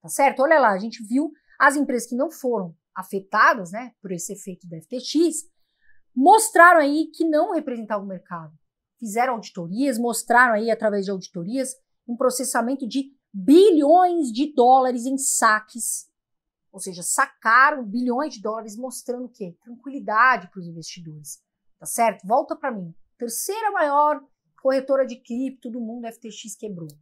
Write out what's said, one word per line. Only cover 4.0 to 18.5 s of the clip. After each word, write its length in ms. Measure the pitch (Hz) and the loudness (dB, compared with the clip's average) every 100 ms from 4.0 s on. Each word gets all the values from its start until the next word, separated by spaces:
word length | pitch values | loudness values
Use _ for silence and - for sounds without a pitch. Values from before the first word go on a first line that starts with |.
por 120 | 185 | -12
esse 200 | 180 - | -10 -10
efeito 360 | 196 - 180 180 | -14 -16 -16 -16
do 80 | 165 | -18
F 100 | - | -12
T 140 | 254 | -12
X, 500 | - 294 330 311 - _ _ _ _ - _ | -4 0 0 -2 -12 _ _ _ _ -20 _
mostraram 680 | - 285 427 440 370 339 349 | 2 6 6 4 8 8 8
aí 300 | 285 294 311 | 4 0 -2
que 160 | - 330 | -2 0
não 240 | 302 359 | 0 0
representavam 520 | 339 302 240 214 214 | -2 -4 -10 -6 -8
o 40 | 196 | -8
mercado. 440 | 180 _ 175 160 160 _ _ _ _ | -14 _ -14 -14 _ _ _ _ _
Fizeram 340 | 226 208 254 | -8 -2 -2
auditorias, 640 | 233 - - 170 202 277 226 | -4 -10 -12 -8 -2 -2 0
mostraram 560 | 240 220 - 240 247 | -2 -4 2 4 4
aí 160 | 214 226 | 2 0
através 340 | 185 220 202 | 0 0 -2
de 60 | 190 | -4
auditorias 640 | 190 - 180 170 262 262 - _ _ - | -6 -8 -10 -6 -6 -6 -10 _ _ -12
um 100 | 233 | -2
processamento 720 | 254 254 247 247 233 269 233 | -2 -2 -4 -2 -2 -4 -4
de 280 | 240 269 _ _ | -6 -8 _ _
bilhões 1000 | 196 185 311 415 311 285 349 359 339 269 | -6 6 8 8 6 6 6 6 2 -2
de 200 | 220 302 | -2 -4
dólares 540 | 294 240 262 254 247 240 | 4 6 6 4 -2 -4
em 100 | 269 | -4
saques. 920 | 269 - 226 214 - 233 - - - _ _ _ _ _ _ | -2 0 2 2 -2 -10 -8 -8 -12 _ _ _ _ _ _
Ou 80 | 196 | -16
seja, 240 | 196 175 | -14 -10
sacaram 800 | 170 - 277 _ 226 233 277 294 | -6 -2 -2 _ 2 6 6 2
bilhões 500 | 226 226 247 240 302 | -6 -4 -2 -2 -4
de 80 | 220 | -6
dólares 340 | 196 | -8